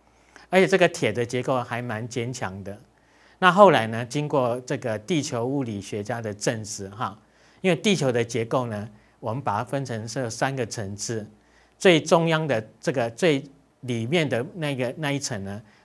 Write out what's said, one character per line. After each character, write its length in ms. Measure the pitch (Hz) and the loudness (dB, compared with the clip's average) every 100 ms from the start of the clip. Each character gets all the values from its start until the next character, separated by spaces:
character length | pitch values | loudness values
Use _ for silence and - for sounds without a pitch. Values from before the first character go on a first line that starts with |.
| _ _ _ - - | _ _ _ -20 2
而 100 | 185 | 4
且 80 | 185 | 6
这 80 | 190 | 6
个 140 | 170 | 4
铁 240 | - 117 | 4 -2
的 100 | 113 | 0
结 200 | 113 127 | -2 -2
构 200 | 135 131 | -2 -2
还 200 | 120 120 | -2 -6
蛮 220 | 123 107 113 | -6 -6 -6
坚 280 | 120 117 | -6 -6
强 280 | 117 104 98 | -6 -8 -8
的。 140 | 98 101 - _ _ _ _ _ | -12 -14 -20 _ _ _ _ _
那 140 | 185 | 4
后 180 | 175 196 | 10 10
来 160 | 139 110 | 8 2
呢， 160 | 113 | -2
经 240 | 120 147 147 | -4 -4 0
过 320 | 147 123 123 | 0 0 -2
这 140 | 127 139 | -4 -6
个 180 | 120 107 | -4 -6
地 240 | - 160 | -2 -2
球 240 | - 123 120 | 0 -4 -2
物 180 | 143 | -2
理 160 | 117 101 | -4 -6
学 240 | 95 110 | -6 -8
家 160 | 104 117 | -6 -6
的 140 | 110 | -6
证 320 | 104 - 113 101 | -4 -4 -4 -8
实 240 | - 98 | -10 -12
哈， 280 | 104 110 98 _ _ _ _ | -8 -8 -8 _ _ _ _
因 80 | 190 | 0
为 60 | 175 | 2
地 200 | 214 180 | 2 2
球 160 | 135 | 2
的 140 | 120 117 | 2 0
结 180 | 120 | -2
构 220 | 113 139 120 | -2 -2 -2
呢， 240 | 104 107 - _ _ | -6 -8 -14 _ _
我 140 | 113 123 | -8 -4
们 60 | |
把 180 | 127 104 | -2 -4
它 40 | |
分 220 | 120 139 127 | -2 -6 -4
成 200 | 110 113 | -8 -6
是 240 | 143 120 | -6 -6
三 240 | - 135 | -2 -4
个 120 | 135 113 | -2 -6
层 280 | - 98 101 | -6 -8 -8
次， 300 | - 113 107 - _ _ _ _ | -6 -6 -8 -16 _ _ _ _
最 240 | 196 160 | 6 6
中 260 | 151 170 165 | 6 4 4
央 180 | 156 156 | 2 2
的 220 | 113 - - | -2 -2 -6
这 100 | - | -4
个 180 | 131 117 | -2 -2
最 300 | 117 180 139 - - _ _ | 2 2 2 -2 -18 _ _
里 240 | 123 117 113 | -6 -4 0
面 240 | 175 147 | 0 0
的 160 | 120 135 | -2 -4
那 220 | 190 151 131 | -6 -6 -2
个， 180 | 123 165 | -4 -4
那 140 | 147 | -4
一 60 | 139 | -2
层 260 | - 110 | -4 -6
呢， 160 | 98 101 - _ | -8 -10 -14 _